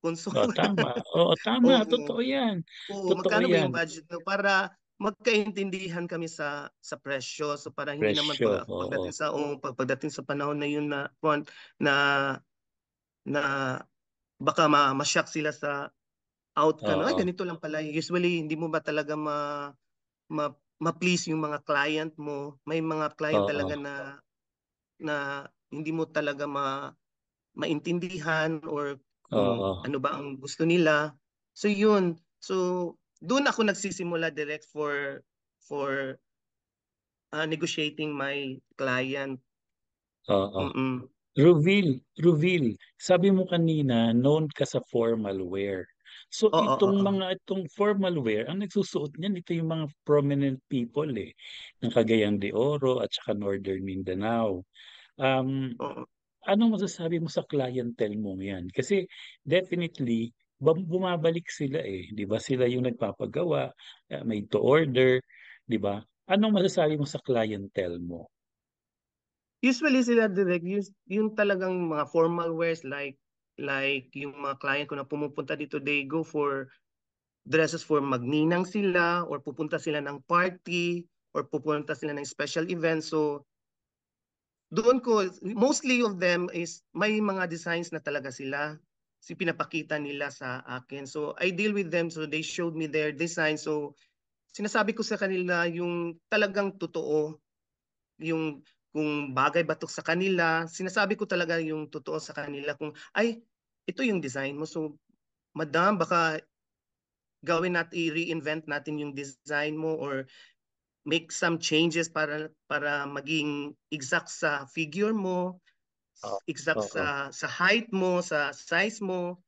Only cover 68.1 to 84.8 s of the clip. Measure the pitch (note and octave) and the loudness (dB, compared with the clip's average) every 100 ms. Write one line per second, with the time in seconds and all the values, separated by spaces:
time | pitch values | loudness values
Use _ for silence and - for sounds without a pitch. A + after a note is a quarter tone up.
68.1 | E2+ E2 _ _ _ _ _ _ _ _ | -10 -14 _ _ _ _ _ _ _ _
69.1 | _ _ _ _ _ B3 B3+ D#4 C4 A#3+ | _ _ _ _ _ 2 4 4 4 6
70.1 | A#3 A3 F#3 F#3+ F3 F3 G3+ G3 _ _ | 4 4 2 2 2 0 -4 -4 _ _
71.1 | G3 G#3+ G#3+ G#3 G3 F#3 F#3 E3+ D#3 C#3+ | -2 0 0 0 2 0 -2 -2 -2 0
72.1 | E3+ E3 E3+ E3 E3 E3+ D#3+ C#3 C#3 C#3+ | 4 4 2 -2 -2 -2 -2 -6 -8 -8
73.1 | C#3 _ _ _ - C#3 C3+ C#3 C#3 B2+ | -10 _ _ _ -10 -4 -2 0 -2 -4
74.1 | C#3 C#3+ C#3 C#3+ C3+ C#3+ C#3 D3 C#3+ C3+ | -10 -10 -8 -6 -6 -2 -2 -2 -6 -6
75.1 | D3 D3 - C#3 D3+ D3 D3 C#3 D3 C#3 | -4 -4 -6 -6 -6 -4 -6 -2 -2 0
76.1 | D#3+ D#3 D3+ C#3+ C3+ C3+ _ _ _ _ | -4 -2 -2 -2 -2 -8 _ _ _ _
77.1 | _ _ _ - D#3 D#3 D#3+ - D3+ C#3 | _ _ _ -2 2 2 0 0 0 2
78.1 | B2+ A#2+ D3+ D#3 F3 F#3 G#3+ G3+ F3+ E3+ | -2 0 2 4 2 0 0 2 2 2
79.1 | F3 E3+ C#3+ C3+ C3 D#3 E3 E3 D3+ C#3+ | 0 -2 -6 -8 -6 -4 -4 -2 -4 -4
80.1 | C#3+ - F3 F#3 F3+ - F3 F3 F3 E3+ | -10 0 2 2 -2 -6 -2 -2 -2 -8
81.1 | _ _ D3 C#3 D3+ D3 D3 D3+ D3+ D#3 | _ _ -6 -4 -4 -2 -2 -2 -6 -4
82.1 | D3 C#3+ - D3 - E3 F3+ D#3+ D#3+ D#3 | -6 -8 -6 -4 -2 -2 0 0 0 0
83.1 | D#3+ D3+ D3 _ _ _ _ _ _ _ | 0 0 -2 _ _ _ _ _ _ _
84.1 | _ _ _ _ _ _ E3 | _ _ _ _ _ _ 2